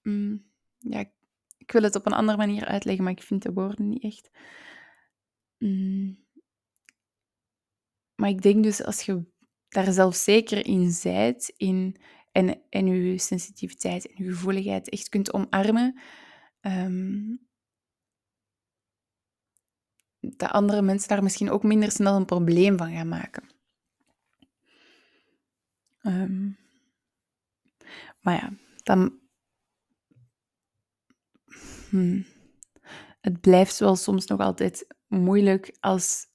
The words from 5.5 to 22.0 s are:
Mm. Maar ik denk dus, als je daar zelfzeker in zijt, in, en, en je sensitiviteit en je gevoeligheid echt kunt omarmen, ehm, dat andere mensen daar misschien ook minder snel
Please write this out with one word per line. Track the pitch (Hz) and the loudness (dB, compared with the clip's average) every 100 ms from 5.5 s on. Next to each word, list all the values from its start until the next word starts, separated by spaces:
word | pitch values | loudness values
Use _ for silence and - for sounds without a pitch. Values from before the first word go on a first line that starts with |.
| _ | _
Mm. | 208 190 190 196 196 196 _ 302 _ _ _ _ _ _ _ _ _ _ _ _ _ _ _ _ _ - | -4 -2 -4 -4 -6 -10 _ _ _ _ _ _ _ _ _ _ _ _ _ _ _ _ _ _ _ -4
Maar | 202 | -2
ik | 185 | 4
denk | 196 208 | 4 6
dus, | 214 202 | 4 0
als | - 202 | -6 -6
je | - 185 170 _ _ _ _ | -4 -6 -6 _ _ _ _
daar | 190 190 | -2 2
zelfzeker | 185 185 180 - 214 226 202 - | 4 4 2 4 4 4 -4 0
in | 190 175 | 2 2
zijt, | 170 180 185 226 247 - _ | 0 -2 0 0 0 -10 _
in, | 185 185 185 - - - _ | -2 0 -2 -8 -20 -20 _
en, | - 185 - _ | 0 2 -2 _
en | 196 190 | 0 2
je | 185 180 185 | 2 0 -2
sensitiviteit | - 180 - - 180 - 180 180 - | -4 -6 -8 -12 -14 -8 -6 -6 -10
en | - | -10
je | 185 | -8
gevoeligheid | 175 185 190 196 190 - | -6 -4 -2 -2 -6 -6
echt | 208 - | -12 -4
kunt | 208 196 | -4 -2
omarmen, | 196 - 196 202 226 247 254 - - - - _ _ | -4 0 0 2 2 0 -4 -20 -20 -20 -20 _ _
ehm, | 202 185 185 185 190 202 214 247 _ _ _ _ _ _ _ _ _ _ _ _ _ _ _ _ _ _ _ _ _ _ _ _ _ _ _ _ | -6 -4 -4 -4 -4 -6 -8 -10 _ _ _ _ _ _ _ _ _ _ _ _ _ _ _ _ _ _ _ _ _ _ _ _ _ _ _ _
dat | - - - | -14 -6 -2
andere | 208 202 208 | 2 2 4
mensen | 196 196 - | 2 0 0
daar | 202 | 0
misschien | 196 - 202 | 0 0 -2
ook | 208 | 2
minder | 214 214 208 | 4 4 2
snel | - | 2